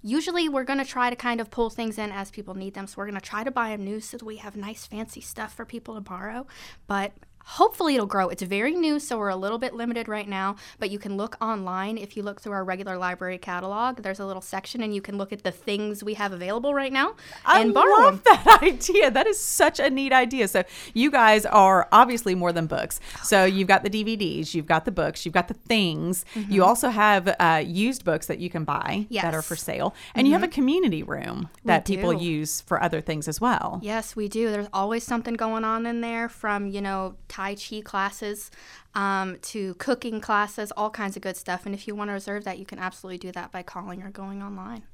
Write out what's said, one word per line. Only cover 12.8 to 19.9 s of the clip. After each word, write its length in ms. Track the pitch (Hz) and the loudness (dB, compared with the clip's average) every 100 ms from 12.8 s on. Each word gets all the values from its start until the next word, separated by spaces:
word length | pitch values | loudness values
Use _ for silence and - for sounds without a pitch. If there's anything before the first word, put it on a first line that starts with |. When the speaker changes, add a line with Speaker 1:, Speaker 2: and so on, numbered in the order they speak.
| 196 185 | -6 -6
Speaker 1:
library 440 | 180 180 185 180 | -6 -6 -8 -8
catalog, 640 | 196 180 190 202 247 247 | -8 -8 -6 -4 -4 -4
there's 160 | 196 190 | -8 -8
a 60 | 196 | -8
little 160 | 190 | -10
section, 420 | - 190 190 240 | -8 -10 -8 -6
and 100 | 220 | -4
you 80 | 202 | -6
can 160 | 196 202 | -6 -8
look 160 | 196 | -8
at 100 | 202 | -6
the 60 | - | -6
things 540 | - - 202 208 208 | -6 -6 -4 -4 -6
we 100 | 208 208 | -8 -4
have 160 | 202 | -6
available 440 | 185 180 220 269 285 | -6 -6 -4 -2 -2
right 180 | 262 | 0
now 200 | 269 302 - - - | 0 0 -2 -18 -6
Speaker 2:
I 180 | - 370 | 6 6
Speaker 1:
and 120 | 440 | 8
borrow 180 | 269 339 415 | 6 8 10
Speaker 2:
love 100 | 523 - | 8 8
Speaker 1:
'em. 60 | 494 | 8
Speaker 2:
that 340 | 403 - 427 | 8 12 10
<laughs> 20 | |
idea. 480 | 339 254 - 381 294 | 10 2 2 6 6
That 160 | 254 392 | 4 2
is 140 | 403 | 0
such 400 | - - 320 - | -2 4 4 4
a 100 | |
neat 240 | 277 | 0